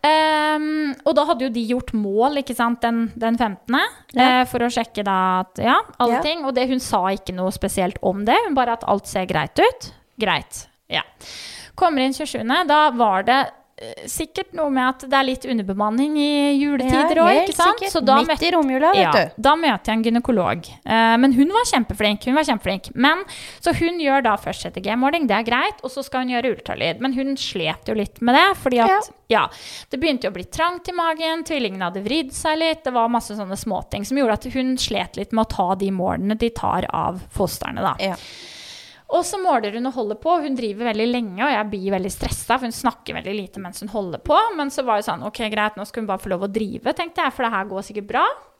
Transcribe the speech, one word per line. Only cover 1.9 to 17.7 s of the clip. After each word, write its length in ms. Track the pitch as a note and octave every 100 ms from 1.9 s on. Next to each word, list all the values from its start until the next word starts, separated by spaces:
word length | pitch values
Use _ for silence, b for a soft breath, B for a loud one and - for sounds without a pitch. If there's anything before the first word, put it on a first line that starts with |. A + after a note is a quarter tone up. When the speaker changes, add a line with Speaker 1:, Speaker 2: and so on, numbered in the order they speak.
| A3
Speaker 1:
mål, 400 | G3+ G3+ B3+ C#4+
ikke 120 | C4+
sant, 240 | B3 A#3 A#3+
den, 220 | A#3 A#3 A3+ A#3
den 200 | A3+ A#3
femtende, 400 | A3+ F#3+ - C4 G#4 - _
Speaker 2:
Ja. 160 | B3+ B3+ B3+
Speaker 1:
eh, 40 |
for 140 | B3 B3
å 80 | A#3+
sjekke 340 | A#3+ A3+ -
da 140 | G3 F#3+ F#3 F#3
at, 160 | - -
ja, 140 | A3 D#4+ A4 -
alle 220 | A#3+ A#3+
Speaker 2:
Ja. 20 |
Speaker 1:
ting. 240 | D4+ E4
Og 80 | C#4
det, 160 | B3+ B3+
hun 100 | B3+
sa 220 | - G#3+ F#3
ikke 240 | G3 -
noe 160 | F3+ F#3
spesielt 460 | - F#3+ - F#3 -
om 220 | - G3
det, 120 | G#3+ E4
hun 80 | A4+
bare 200 | C4+ A#3+ A#3
at 60 | -
alt 200 | G3+ -
ser 180 | G3+
greit 320 | F#3 D#3+ D3 -
ut. 320 | G#4+ B4+ - - _ -
Greit, 480 | G#3+ D#3 - - - _ _
ja. 140 | - - _ B B B B B
Kommer 300 | - F4+ C#4+
inn 80 | C4
tjuesjuende, 540 | C4 D4+ - A3+ D4+ E4
da 240 | D4 D4+
var 320 | A#3+ A3+ F#3+
det, 240 | G3+ C4+ - - _ -
eh, 220 | - - -
sikkert 440 | - D#4 - F#4+
noe 160 | F4 D4+
med 140 | C4
at 160 | B3+ C4 C4+
det 40 |
er 100 | C4+
litt 220 | C4 B3+
underbemanning 720 | - A#3 G3 G3 G#3+ A3+ D4 D4+
i 420 | D4 C#4+ C#4+ C#4
juletider 560 | C#4+ C#4 B3+ B3+ D#4
Speaker 2:
Ja, 80 | E4
Speaker 1:
også, 80 | E4+
Speaker 2:
helt 160 | D#4 F#4+
Speaker 1:
ikke 60 |
sant? 240 | - F4